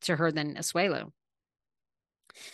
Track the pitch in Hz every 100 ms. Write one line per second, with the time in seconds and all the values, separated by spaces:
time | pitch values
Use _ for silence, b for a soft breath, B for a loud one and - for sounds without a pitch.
0 | - 151 165 156 147 143 165 170 190 135
1 | 107 - _ _ _ _ _ _ _ _
2 | _ _ _ B B